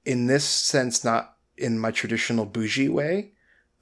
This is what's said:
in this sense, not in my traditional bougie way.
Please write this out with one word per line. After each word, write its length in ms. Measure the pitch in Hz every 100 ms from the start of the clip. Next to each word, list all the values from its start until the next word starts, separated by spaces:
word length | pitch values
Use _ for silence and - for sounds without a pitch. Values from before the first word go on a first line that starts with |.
in 220 | - 123 120
this 180 | 139
sense, 600 | 143 - - 143 123 117
not 320 | 120 113 - _ _ -
in 220 | 131 113
my 120 | 113
traditional 560 | 113 110 113 - 117 101
bougie 420 | 117 110 135 135
way. 420 | - 147 190 208 _ _ _ _ _